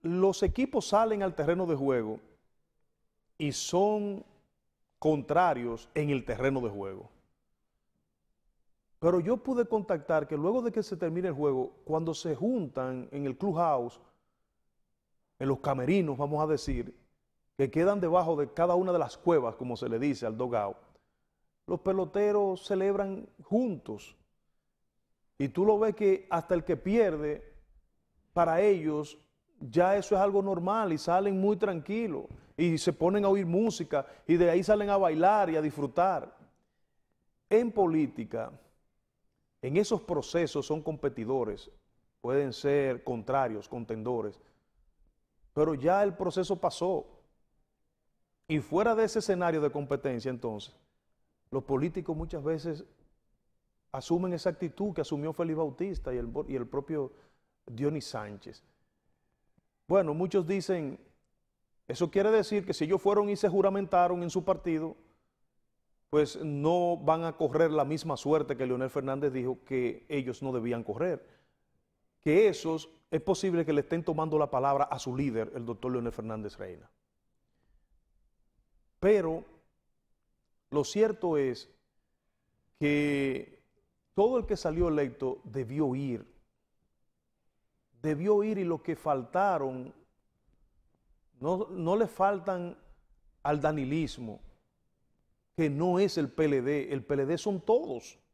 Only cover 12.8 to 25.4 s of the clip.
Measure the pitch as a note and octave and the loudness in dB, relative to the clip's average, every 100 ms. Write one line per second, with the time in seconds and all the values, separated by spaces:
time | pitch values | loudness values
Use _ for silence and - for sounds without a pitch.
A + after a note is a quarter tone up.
12.8 | C3 B2+ - C#3+ C#3+ C3 G3+ E3 E3+ C#3 | -4 -6 -8 -6 -6 -4 -2 0 2 0
13.8 | A#2+ - _ _ _ _ _ _ _ _ | -2 -10 _ _ _ _ _ _ _ _
14.8 | _ _ _ _ _ _ C3+ C3 D3 C3+ | _ _ _ _ _ _ -2 0 0 0
15.8 | C3 G3 D#3+ C3 C#3+ D3+ D#3 D3+ - B2+ | 2 2 2 -2 -2 0 0 0 0 -4
16.8 | A#2 - _ _ _ _ _ - C3+ D#3 | -6 -12 _ _ _ _ _ -2 0 2
17.8 | F3+ G3+ F3 F3+ E3+ D#3 C#3+ - F3 F3 | 2 2 2 2 2 0 -2 0 2 4
18.8 | F#3 F3 B2+ - F3 D#3+ A#2+ A2 B2+ A#2 | 2 0 0 0 4 4 2 -4 -8 -6
19.8 | B2 A2+ C#3+ B2 A#2 A2 B2+ A#2 G2+ - | -4 0 0 -2 -4 -4 -2 0 -2 -6
20.8 | _ _ _ _ _ _ _ _ - F3 | _ _ _ _ _ _ _ _ -6 -2
21.8 | F#3+ F#3+ E3+ G3+ G#3 G#3 G3+ F#3 - G3 | 0 0 0 0 2 2 2 -2 -2 0
22.8 | G3 G3 G3 F#3+ - - - G#3+ B3+ D3+ | 2 0 -2 -6 -12 -20 -2 0 0 -4
23.8 | - G#2 - _ _ _ _ _ _ _ | -8 -12 -14 _ _ _ _ _ _ _
24.8 | _ _ _ _ _ _ | _ _ _ _ _ _